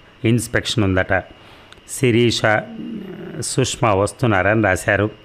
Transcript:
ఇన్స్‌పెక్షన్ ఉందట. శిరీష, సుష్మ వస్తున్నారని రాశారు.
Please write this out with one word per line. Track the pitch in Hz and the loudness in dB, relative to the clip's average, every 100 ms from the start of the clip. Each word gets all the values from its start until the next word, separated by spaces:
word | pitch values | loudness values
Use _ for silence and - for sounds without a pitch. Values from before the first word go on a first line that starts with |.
| - - | -20 -4
ఇన్స్‌పెక్షన్ | 117 117 104 110 - - | 0 0 0 -4 -2 -2
ఉందట. | 98 92 92 92 - - - - - - - | 0 0 0 -2 -4 -14 -20 -20 -20 -20 -16
శిరీష, | - 127 117 120 110 113 107 - - - - - 170 - 160 | -2 2 4 2 2 2 0 -2 -10 -12 -12 -12 -14 -14 -10
సుష్మ | - - 123 - 117 | -6 -2 -2 0 2
వస్తున్నారని | 95 104 - 120 98 92 113 | 2 0 0 0 2 2 2
రాశారు. | 101 92 - 101 107 - | 2 0 0 2 0 -4